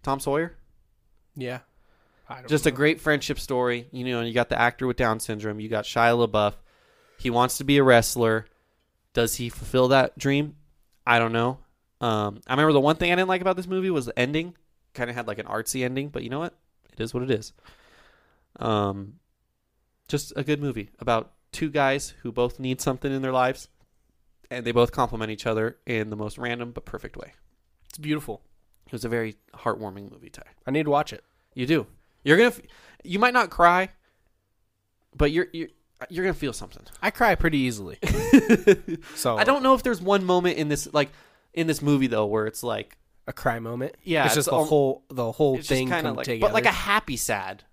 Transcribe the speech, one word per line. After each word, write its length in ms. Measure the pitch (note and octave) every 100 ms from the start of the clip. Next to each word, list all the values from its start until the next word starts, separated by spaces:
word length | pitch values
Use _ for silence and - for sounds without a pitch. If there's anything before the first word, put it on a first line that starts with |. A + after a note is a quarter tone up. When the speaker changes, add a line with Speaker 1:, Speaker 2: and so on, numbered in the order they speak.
Speaker 1:
Tom 180 | - C3+
Sawyer? 340 | - C#3+ E3+ - - _ _ _ _ _ _ -
Speaker 2:
Yeah. 240 | B2 B2+ _ _ _ _ _ _ _
I 60 | B2+
don't 120 | B2+
Speaker 1:
Just 180 | D3 D#3+
a 40 |
Speaker 2:
know. 40 | B2+
Speaker 1:
great 240 | D3+ D#3+
friendship 360 | D#3 D3 - C#3
story. 480 | - B2+ B2 A#2+ A#2
You 140 | B2+ B2+
know, 160 | A#2+
you 120 | A#2
got 140 | A#2+ A#2+
the 80 | A#2+
actor 280 | A#2+ - B2+
with 80 | A#2
Down 220 | A#2+ A2
syndrome. 400 | - G#2+ G#2+ G#2+
You 80 | G#2+
got 160 | A2
Shia 420 | G#2+ A#2+ A#2 A#2+ A#2
LaBeouf. 260 | G#2+ G#2 - - _ _ _ _ _
He 100 | B2
wants 280 | A#2+ B2+ -
to 80 | C#3
be 120 | C#3+
a 60 |
wrestler. 600 | C3 A#2+ A#2 B2 A2+ A2 A2 _ _ _ _ _ _
Does 220 | - A2+ -
he 140 | A#2+
fulfill 400 | - - B2+ B2+
that 280 | C3+ B2+ -
dream? 380 | C#3 C#3 D3 - _ _ _ _ -
I 140 | A#2+
don't 140 | A2+
know. 240 | A2+ A#2+ C3+ - _ _ _
Um, 400 | A#2+ A2 G#2 G2+ -
I 60 |
remember 200 | C3 D#3
the 60 | C#3+
one 160 | C#3+ D#3+
thing 160 | F3
I 40 | F3+
didn't 120 | F#3
like 140 | F#3
about 160 | F#3 F#3
this 100 | F3+
movie 220 | F#3 F#3+
was 160 | E3 A#2+
the 120 | B2
ending. 380 | B2 D#3 E3+ F3 _ _ _
Kinda 200 | - A#2+
had, 140 | A#2+ A2
like, 120 | G#2
an 60 | -
artsy 360 | G#2+ A2 C3
ending, 260 | B2 C3 C#3+
but 140 | B2+
you 60 | A#2+
know 100 | C3+
what? 160 | E3+ _ _ _ _
It 80 | -
is 120 | A2+
what 100 | B2
it 80 | B2+
is. 220 | A2 - _ - _ _ _ _ _ _ _ _ -
Um, 560 | A#2 G#2+ G2+ G2 G2 - _ _ _ _ _ _ _ _ _
just 260 | C#3+ - -
a 80 |
good 180 | C#3 D3
movie 280 | C#3+ A2+ G2+ _
about 320 | A#2+ A2+ - _ _
two 180 | - D#3+
guys 440 | D3+ C3+ C#3 - -
who 100 | B2
both 280 | A2+ B2 -
need 220 | C3 B2+
something 300 | - B2+ C#3
in 100 | C3+
their 100 | C3
lives, 380 | C3 B2+ C3+ - _ _ _ _ _ _ _ _
and 160 | B2 A#2
they 60 |
both 200 | A#2+ A#2+
complement 400 | - B2 A2+ A2
each 140 | G#2+ A#2+
other 320 | A2 A2 - -
in 240 | A2+ G#2+
the 60 | G#2
most 220 | G#2+ -
random 340 | B2 A#2+ A#2+
but 140 | A#2+ -
perfect 320 | - - -
way. 160 | - _ _ _ _ _ _
Speaker 2:
It's 80 | -
beautiful. 440 | D3+ D3+ C#3+ G#2 _ _ _ _ _
Speaker 1:
It 40 |
was 120 | A#2 A#2
a 40 |
very 260 | A#2 A2+ G#2 _ -
heartwarming 560 | A#2+ G#2 G#2+ G2 G2+
movie, 180 | - -
Ty. 140 | - - _ -
Speaker 2:
I 40 |
need 120 | C#3+
to 60 | D3+
watch 240 | C#3+ D3
it. 100 | - _ _ _
Speaker 1:
You 120 | - B2+
do. 220 | D#3+ - - _ _
You're 140 | C#3 E3+
gonna 120 | A#3+
f-, 120 | A#3+ - - - _
you 160 | F#3 F#3
might 140 | B3
not 160 | B3 F#3+
cry, 400 | - F3 F3+ F#3+ _ _ _ _ _ _ _ _ _ _ _ _ -
but 160 | D3
you're, 160 | D#3+ F3
you're, 160 | E3+ D#3+ _ _ _ -
you're 140 | E3+ F#3
gonna 80 |
feel 200 | E3+ C#3+
something. 300 | - A2+ - - -
Speaker 2:
I 80 | G3
cry 260 | - A#3 F3
pretty 240 | E3 D3
easily. 380 | B2+ A2 F#2 -
Speaker 1:
<laughs> 60 | - G3+ A#4 C4 - A#3 - F#3 - D#3+ - -
Speaker 2:
So 220 | B2+ A2+
Speaker 1:
I 60 |
don't 200 | G#3+ C#4+
know 100 | C4
if 100 | C4
there's 180 | B3 G3+
one 220 | F3+ G3+
moment 340 | F#3 F3+ F3+ -
in 100 | D3+
this, 220 | D3 -
like, 160 | D3 C#3 - - _ _
in 140 | - E3
this 140 | C#3
movie 260 | C#3+ C#3+ C3
though, 180 | A2 G#2
where 200 | G#2+ G#2+
it's 160 | -
like 340 | A#2+ G#2+ G#2 - _ _ -
Speaker 2:
a 60 |
cry 260 | - C3+ A2+
moment. 360 | A2+ B2 C3+ -
Speaker 1:
Yeah, 220 | - D#3+ C3+
Speaker 2:
It's 60 |
Speaker 1:
it's 140 | A#2+ C3+
Speaker 2:
just 40 |
the 60 | -
Speaker 1:
al-, 100 | D#3
Speaker 2:
whole, 380 | D#3 C3+ C3 _
the 220 | B2+ A#2
whole 240 | - D3+ C3
Speaker 1:
it's 100 | -
just 20 | C3
Speaker 2:
thing 100 | C3
Speaker 1:
kinda 120 | B2 -
Speaker 2:
come 60 | -
Speaker 1:
like, 80 | C3+
Speaker 2:
together. 220 | A2+ G#3
Speaker 1:
but, 60 |
like, 120 | G#3+ G#3
a 60 |
happy 460 | F3+ G#3 G#3 - B2
sad. 460 | - G#2 F#2+ G2 _